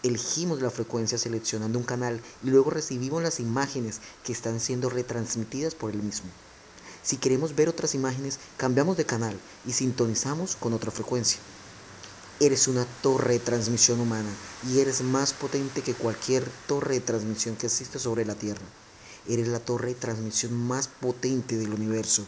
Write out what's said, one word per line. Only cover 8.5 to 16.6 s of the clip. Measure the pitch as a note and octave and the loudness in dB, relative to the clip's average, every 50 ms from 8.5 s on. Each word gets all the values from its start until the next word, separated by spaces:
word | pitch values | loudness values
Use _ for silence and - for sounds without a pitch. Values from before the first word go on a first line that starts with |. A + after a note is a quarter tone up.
| - - | -8 -2
cambiamos | - C3 B2+ C3 C#3+ F3 F#3+ E3+ | 0 4 4 4 4 4 4 2
de | - | 2
canal | - B2 A2 A#2 A2 G2+ G2 - - - - - | 0 2 0 0 0 -2 -6 -10 -14 -20 -12 -6
y | B2+ | -2
sintonizamos | A#2+ - C3+ B2+ B2+ C3 B2 A2+ A2 G#2 - C3 D3 D#3+ F3+ F#3 - - | 0 0 2 0 2 2 2 2 2 0 0 0 -2 -2 -2 -4 -4 -2
con | - - A#2 | -2 0 0
otra | A2 - A2 | 0 -2 -4
frecuencia. | - - G#2+ - B2+ B2 A2+ - - - - - - - - - - - - - - - - - - - - - - - | -6 -6 -4 -2 0 2 2 2 0 0 -4 -16 -18 -18 -18 -18 -18 -18 -18 -18 -18 -18 -18 -18 -18 -18 -18 -18 0 6
Eres | D3 C#3+ C3+ A#2+ - C3+ | 6 6 8 6 4 4
una | B2+ B2 B2 B2 - - | 4 2 2 0 -4 0
torre | - C#3 C3 C3 - - B2 | 4 4 4 6 4 4 4
de | A#2 | 4
transmisión | - - A#2+ A#2+ A2 G#2 A#2+ A2+ - - A#2+ A#2+ | 4 2 0 2 2 2 4 4 6 6 6 4
humana | A#2+ A#2 A2+ A2 G#2+ G#2 G2+ G#2 - - - - - B2+ | 2 2 0 0 -2 -4 -6 -8 -12 -14 -12 -8 -4 2
y | B2+ C3+ | 4 4
eres | C3+ C3+ B2+ - | 4 4 2 0
más | B2+ B2+ B2+ C3+ C#3 C#3 | 0 2 2 4 2 2
potente | - - - C3 - C#3+ C#3 C3+ B2+ D#3 | 0 -2 -4 -2 0 0 0 0 -2 -4
que | B2+ - A#2 | -2 -2 -4
cualquier | - - A#2 G#2+ - - - C3 C3 B2+ B2+ - - | 0 0 -2 -2 -2 0 2 2 2 2 0 -8 -12